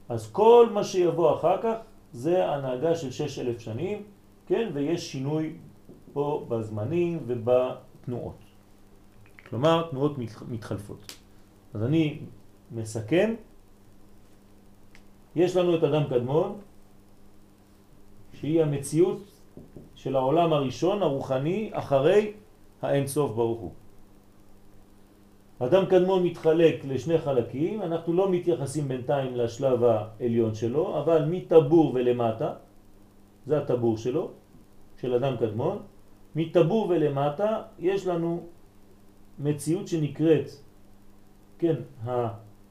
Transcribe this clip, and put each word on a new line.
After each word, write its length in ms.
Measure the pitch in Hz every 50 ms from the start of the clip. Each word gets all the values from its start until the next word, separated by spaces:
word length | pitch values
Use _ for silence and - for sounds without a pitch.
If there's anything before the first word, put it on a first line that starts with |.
| - -
אז 240 | 120 113 - -
כל 360 | - 196 214 226 240 240 233 214
מה 120 | 208 208 202
שיבוא 500 | - - 185 175 165 147 165 170 151 131
אחר 280 | - 151 165 190 190
כך 140 | - 226 220 - - - - - - -
זה 360 | - 117 123 160 180 185 180 170
הנהגה 460 | 147 139 135 131 127 127 151 165 165
של 160 | 165 139 127
שש 280 | - - 147 143 - -
אלף 200 | 131 123 117 113
שנים, 420 | - 117 110 123 165 196 208 208 - - - - - - - - -
כן? 240 | - 180 220 226 208 147
ויש 380 | 143 139 147 170 165 - -
שינוי 400 | - 135 131 143 156 156 156 160 170 - - - - - - - - - - -
פה 340 | - 139 143 147 151 - - -
בזמנים 680 | 117 113 107 101 107 107 107 135 165 175 175 170 170 160 123
ובתנועות. 1120 | 117 123 113 107 123 123 127 127 131 131 - - - - - - 127 120 113 - - - - - - - - - - - - - - - - - - - - - - - - - -
כלומר, 380 | 113 117 139 165 165 165 165 165
תנועות 280 | 147 131 143 147 143 127
מתח-, 260 | 117 107 - - - 131
מתחלפות. 640 | 123 110 - - 107 104 104 - - - - - - - - - - - - - - - - - -
אז 80 | 104
אני 360 | 110 127 151 165 160 147 139 - 107 110 - - - - - - - -
מסכם. 640 | 120 113 107 110 - 117 107 - 160 180 208 220 226 - - - - - - - - - - - - - - - - - - - - - - - - - - - - - - - - - - - - - - - -
יש 200 | 143 180 175 -
לנו 200 | 180 180 175 170
את 80 | 160 165
אדם 200 | 147 143 151 143 -
קדמון, 500 | 135 120 117 127 139 160 - - - - - - - - - - - - - - - - - - - - - - - - - - - - - - - - - - - - - -
שהיא 300 | - - 139 143 160 165
המציאות 580 | 160 147 143 139 - - 147 156 185 196 208 - - - - - - - - - - - - - - - -
של 220 | - - 135 131
העולם 360 | 135 131 131 151 170 170 165
הראשון, 500 | 156 143 135 123 - - 180 180 208 208
הרוחני, 680 | 185 151 135 135 - - 135 131 139 160 185 214 220 -
אחרי 600 | - 143 - - 139 135 135 165 196 208 220 214 - - - - - - - - - -
האין 240 | - 135 143 139 135
סוף 240 | 139 - 151 143 120 107
ברוך 240 | 117 117 113 113 113
הוא. 120 | 98 78 - - - - - - - - - - - - - - - - - - - - - - - - - - - - - - - - - - - - - -
אדם 280 | 123 127 170 190 185
קדמון 380 | - 185 180 180 185 190 185 175
מתחלק 600 | 170 - - - 160 156 165 165 156 143 - -
לשני 340 | 135 135 - - 160 165 151
חלקים, 640 | - 143 131 120 110 107 120 131 156 196 214 220
אנחנו 300 | 190 165 165 160 - 170
לא 180 | 170 180 196 190
מתייחסים 580 | 180 175 - 175 160 - 139 135 135 156 147 131
בינתיים 480 | 131 127 113 - 147 139 131 123 123
לשלב 480 | 120 117 113 - - 139 131 127 113 120
העליון 680 | 120 110 98 90 - - - 131 120 117 117 113 110 107
שלו, 460 | 107 120 117 123 147 180 202 - 151
אבל 240 | 135 165 165 156 147
מטבור 680 | 156 180 180 180 - 175 160 147 139 165 170 156 135 120
ולמטה, 600 | 127 123 123 120 123 117 113 110 - 147 - - - - - - - - - - - - - - - - - - - -
זה 120 | - 151 147
הטבור 380 | 143 - 127 120 117 117 110
שלו, 340 | 107 - 127 127 160 190 - - - - - - - - - - - - - - -
של 140 | - 123 123
אדם 220 | 123 135 139 127
קדמון, 420 | 110 120 107 98 113 139 170 208 208 - - - - - - - - - - -
מטבור 500 | 151 165 160 - 180 165 156 214 226 202 175
ולמטה 760 | 180 160 151 147 139 139 139 147 147 - 202 214 220 220 - - - -
יש 280 | 170 185 196 190 -
לנו 400 | 180 175 170 165 170 170 170 - - - - - - - - - - - - - - - - - - - -
מציאות 500 | 139 147 147 147 - 151 165 196 202 -
שנקראת, 600 | 180 160 151 139 135 - 151 165 156 135 - - - - - - - - - - - - - - - - - - - - - - - -
כן, 180 | 170 165 147 117 113 - - - 110
ה-, 320 | 123 123 123 120 110 101 - - - - - - -